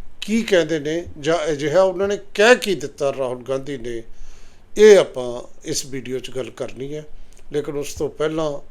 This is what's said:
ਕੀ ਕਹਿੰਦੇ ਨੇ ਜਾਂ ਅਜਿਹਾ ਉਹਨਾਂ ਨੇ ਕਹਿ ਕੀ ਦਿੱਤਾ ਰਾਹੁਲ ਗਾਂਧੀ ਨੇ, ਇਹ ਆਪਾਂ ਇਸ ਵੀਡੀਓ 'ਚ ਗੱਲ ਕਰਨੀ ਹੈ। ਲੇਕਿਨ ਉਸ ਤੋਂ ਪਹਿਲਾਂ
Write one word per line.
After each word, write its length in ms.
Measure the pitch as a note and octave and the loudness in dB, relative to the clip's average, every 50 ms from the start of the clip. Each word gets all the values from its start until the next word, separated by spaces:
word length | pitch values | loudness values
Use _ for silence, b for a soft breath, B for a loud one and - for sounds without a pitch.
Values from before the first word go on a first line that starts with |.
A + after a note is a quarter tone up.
| b b - - | b b -8 -8
ਕੀ 200 | - G3+ G#3+ A#3 | -4 0 0 0
ਕਹਿੰਦੇ 380 | A3 - G3+ F3 D#3+ D#3 E3 D#3 | 2 4 4 4 4 2 -2 -2
ਨੇ 260 | C#3 D3+ D#3+ F3 F3 - - D#3 | -2 -2 -4 -4 -6 -8 -10 -6
ਜਾਂ 180 | C#3 D#3 E3 E3+ D3+ D#3+ | 0 0 0 0 0 -2
ਅਜਿਹਾ 300 | D3+ C3+ D3+ D3 D3 F#3 | -2 -2 0 2 4 4
ਉਹਨਾਂ 260 | F#3+ F#3+ F3+ F3+ G3 | 4 4 2 0 -2
ਨੇ 120 | G3+ G3+ G3 - - - | -2 -2 -4 -6 -6 2
ਕਹਿ 220 | G3 G#3 A#3 B3+ | 4 6 6 6
ਕੀ 200 | A#3+ - G#3 F3+ | 6 4 -4 -4
ਦਿੱਤਾ 380 | B2+ C#3+ C3+ - - D3 C#3 C3 | -4 -4 -10 -6 -2 -2 -2 -2
ਰਾਹੁਲ 260 | C3 C3+ B2 B2+ B2 A#2+ | -2 -4 -6 -6 -8 -6
ਗਾਂਧੀ 340 | B2+ C3+ C3+ C3+ C#3+ C#3+ | -6 -6 -4 -4 -6 -8
ਨੇ, 260 | B2 A2+ A#2+ A#2 A2+ - - b b b b b b b b b b b b - | -8 -8 -8 -8 -8 -8 -10 b b b b b b b b b b b b 4
ਇਹ 200 | - G#3+ A3 G3+ | 8 10 12 12
ਆਪਾਂ 440 | F3+ C#3 - - B2+ B2 A#2+ A#2+ B2 - - - - - | 10 8 2 -2 -8 -8 -6 -8 -10 -12 -12 -14 -12 -8
ਇਸ 200 | D#3 D3 - - | -6 -6 -6 -6
ਵੀਡੀਓ 340 | C3+ C3+ C3 A2+ A#2+ C3 B2+ | -6 -10 -10 -8 -8 -8 -8
'ਚ 120 | - B2+ | -8 -8
ਗੱਲ 180 | B2 B2+ A#2+ A2+ | -8 -8 -8 -8
ਕਰਨੀ 460 | - - B2+ A2 G#2+ A#2 C3+ C#3+ D3+ | -8 -10 -10 -10 -8 -10 -10 -10 -10
ਹੈ। 100 | D3+ D#3 - - b b b b b b - | -10 -10 -10 -10 b b b b b b -6
ਲੇਕਿਨ 260 | C#3+ D3 D3 D#3 C#3+ | -6 -4 -4 -4 -6
ਉਸ 160 | D3 C#3 - - | -6 -6 -6 -6
ਤੋਂ 160 | - D#3 C#3 | -4 -4 -4
ਪਹਿਲਾਂ 500 | - - D3+ D#3 D#3 D#3+ D#3+ D3 C#3+ C#3 - - | -2 -2 -2 -2 0 -2 -2 -2 -4 -6 -10 -14